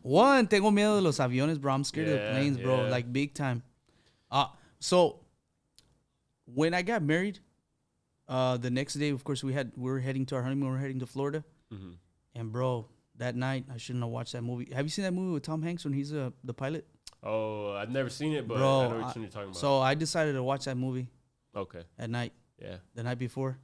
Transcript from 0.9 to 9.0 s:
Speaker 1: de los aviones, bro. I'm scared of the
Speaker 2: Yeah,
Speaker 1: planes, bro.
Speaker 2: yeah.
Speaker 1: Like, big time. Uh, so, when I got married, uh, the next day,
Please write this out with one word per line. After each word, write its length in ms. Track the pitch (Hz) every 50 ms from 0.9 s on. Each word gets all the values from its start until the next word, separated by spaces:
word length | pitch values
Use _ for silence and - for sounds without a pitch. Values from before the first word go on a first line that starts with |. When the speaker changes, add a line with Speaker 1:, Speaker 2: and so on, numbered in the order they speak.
| 214
Speaker 1:
de 60 | 202
los 180 | 190 160 135 -
aviones, 400 | 135 127 123 127 139 156 165 147
bro. 140 | 139 139 135
I'm 100 | 135 143
scared 240 | - - 147 160 156
of 40 | 147
the 40 | 131
Speaker 2:
Yeah, 120 | 104 107
Speaker 1:
planes, 260 | 120 131 139 143 135
bro. 260 | 123 120 131 131 127 -
Speaker 2:
yeah. 40 | -
Speaker 1:
Like, 220 | 127 123 117 120
big 220 | 123 135 143 147 -
time. 300 | - 147 135 123 113 - _ _ _ _ _ _ _ _ _ _ _ _ _
Uh, 180 | 123 139 139 - - - - _ _ _
so, 400 | - - 180 180 175 147 - - - _ _ _ _ _ _ _ _ _ _ - _ _ _ _ _ _ _ _ _ _ _ _ _
when 280 | - 120 135 156 165 175
I 80 | 180
got 200 | 175 185 233 214 156
married, 360 | 143 156 170 185 208 185 - _ _ _ _ _ _ _ _ _ _ _ _ _ _ _ _ _
uh, 300 | - 131 131 127 127 127
the 140 | 123 120 127
next 240 | 120 131 143 - -
day, 140 | 143